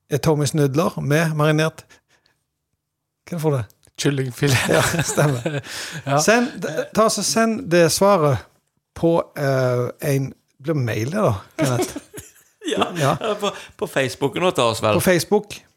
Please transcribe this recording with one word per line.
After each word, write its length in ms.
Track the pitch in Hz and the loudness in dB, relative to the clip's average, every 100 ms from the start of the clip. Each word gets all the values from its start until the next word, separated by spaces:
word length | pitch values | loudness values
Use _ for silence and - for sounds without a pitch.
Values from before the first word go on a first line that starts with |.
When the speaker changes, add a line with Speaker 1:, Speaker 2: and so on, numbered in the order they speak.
| - | -6
Speaker 1:
er 60 | 147 | -2
Tommys 360 | 165 147 143 | 2 2 2
nudler 420 | 160 143 139 202 - | 2 2 2 0 -2
med 340 | 139 147 165 151 | -2 0 0 2
marinert, 480 | 151 156 160 - - - _ _ _ _ _ _ _ _ _ _ _ _ - | 2 2 0 -2 -18 -20 _ _ _ _ _ _ _ _ _ _ _ _ -12
hva 80 | 175 | -4
er 20 | |
det 40 | |
for 100 | 156 | 0
det? 140 | 139 104 _ _ - | 0 -2 _ _ -4
Speaker 2:
Kyllingfilet. 720 | 147 143 131 120 143 123 - | 0 0 -4 0 2 2 2
Speaker 1:
Ja, 120 | 160 - 165 | 2 2 0
stemmer. 560 | - - 151 127 139 143 - - | -2 2 2 2 -4 -6 -8 -12
Speaker 2:
<laughs> 240 | - 160 - | -12 -10 -2
Ja. 120 | 139 | 0
Speaker 1:
Send, 340 | 156 233 240 - | 2 2 2 -4
d-, 240 | 151 151 - | -8 -6 -4
ta 160 | - 220 | 0 0
så 120 | 214 | 0
send 420 | 190 220 226 220 - | -2 0 0 -2 0
det 220 | 175 160 | 4 4
svaret 460 | - 196 196 147 123 - _ _ _ _ - | 4 4 4 4 0 -4 _ _ _ _ -2
på, 160 | 165 170 - | 2 2 0
eh, 560 | - 143 131 127 123 123 - | -4 -2 0 0 0 -2 -4
en, 280 | 156 139 135 - _ | -2 -2 -2 -10 _
blir 200 | _ 139 | _ -4
det 100 | 156 120 | -2 -2
mail 260 | 104 113 | -2 -2
det 100 | 202 | 0
da, 120 | 180 98 - - | 0 0 -6 -2
Kenneth? 420 | 302 127 370 - - 415 - | 0 0 -2 -6 -16 -20 -20
Speaker 3:
<laughs> 380 | _ _ _ 392 | _ _ _ -6
Ja, 160 | 226 233 175 | -2 -2 0
Speaker 1:
Ja. 160 | 139 165 220 | 0 0 -2
Speaker 3:
på, 180 | 196 196 - - | -4 -4 -6 -14
på 140 | - 160 | -10 -6
Facebooken 540 | 147 131 - 139 151 | -2 -4 -2 -4 0
nå 80 | 180 | -2
til 120 | 175 | 2
oss, 160 | 120 110 | 0 2
vel? 120 | 110 135 | 2 2
Speaker 1:
På 60 | |
Facebook. 580 | - 175 - 208 208 - _ | 4 2 2 -2 -2 -14 _